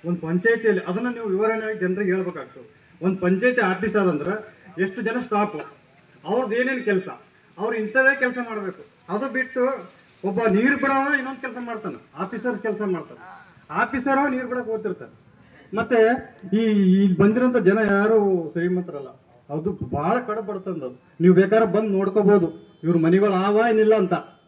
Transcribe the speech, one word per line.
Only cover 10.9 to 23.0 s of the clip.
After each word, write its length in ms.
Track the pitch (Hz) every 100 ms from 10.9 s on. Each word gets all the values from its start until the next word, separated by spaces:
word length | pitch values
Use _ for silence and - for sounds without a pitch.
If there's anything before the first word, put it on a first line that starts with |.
| 277 277
ಇನ್ನೊಂದ್ 260 | 294 254 269
ಕೆಲ್ಸ 160 | 254 247
ಮಾಡ್ತಾನೆ, 500 | 240 220 190 120 _ 151
ಆಫೀಸರ್ 420 | 185 226 - 208
ಕೆಲ್ಸ 180 | 220 202
ಮಾಡ್ತಾನೆ, 640 | 208 175 147 - - - - - -
ಆಫೀಸರ್ 600 | 160 240 269 269 269 285
ನೀರು 180 | 254 247
ಬಿಡಕ್ 180 | 247 220
ಹೋಗ್ತಿರ್ತಾನೆ. 640 | 220 208 - 117 - _ _ _ - - 202
ಮತ್ತೆ 220 | 220 233 220 247 - - - 208
ಈ, 40 | 226 208
ಈ 340 | 190 190 196 170
ಬಂದಿರೋಂಥ 400 | 202 226 254 247
ಜನ 220 | 185 214 214
ಯಾರು 580 | 196 214 220 202 185 156
ಶ್ರೀಮಂತರಲ್ಲ, 560 | 170 175 180 175 147 131 - _ _ -
ಅದು 240 | 151 175 - -
ಬಹಳ 260 | 143 160 247
ಕಡು 240 | 226 214
ಬಡತನದವ್ರು. 600 | 202 190 190 165 127 123 _ -
ನೀವು 140 | 175
ಬೇಕಾದ್ರೆ 320 | 180 190 214 220
ಬಂದು 220 | 196 220
ನೋಡ್ಕೋಬಹುದು, 920 | 196 196 208 196 202 165 - - _
ಇವ್ರ 140 | 160
ಮನೆಗಳು 340 | 175